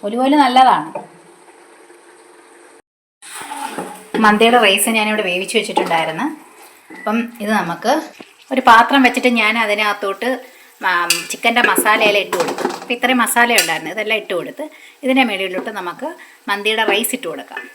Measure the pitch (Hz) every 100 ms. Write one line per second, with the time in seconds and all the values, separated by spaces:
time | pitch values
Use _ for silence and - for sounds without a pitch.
0 | 208 233 262 294 262 247 262 175 156 -
1 | - - - - - - - - - -
2 | - - - - - - - - _ _
3 | _ _ - - - - - - - -
4 | - - 214 208 226 240 208 202 - 220
5 | 214 214 190 180 190 226 202 180 185 165
6 | 160 160 277 320 - - - - _ -
7 | - 220 233 - 208 214 175 170 214 311
8 | - - - _ _ 254 254 226 240 277
9 | 254 254 254 233 214 226 220 208 214 202
10 | 202 196 233 254 - - - _ 196 180
11 | 170 175 170 - 233 233 226 185 214 220
12 | 214 202 185 185 160 175 - - - 240
13 | 247 254 220 240 240 226 - 156 160 196
14 | 214 220 - 185 151 139 302 - - _
15 | 262 262 247 196 190 185 202 208 180 165
16 | 294 - - - - 202 208 220 220 202
17 | 226 - 170 147 127 - -